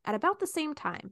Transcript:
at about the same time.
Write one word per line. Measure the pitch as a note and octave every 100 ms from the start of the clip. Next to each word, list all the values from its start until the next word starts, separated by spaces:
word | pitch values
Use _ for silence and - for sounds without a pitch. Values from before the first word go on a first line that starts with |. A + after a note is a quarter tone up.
at | -
about | D4 D#4+ G4+
the | F#4
same | - D#4
time. | C#4+ F3+ F3 G3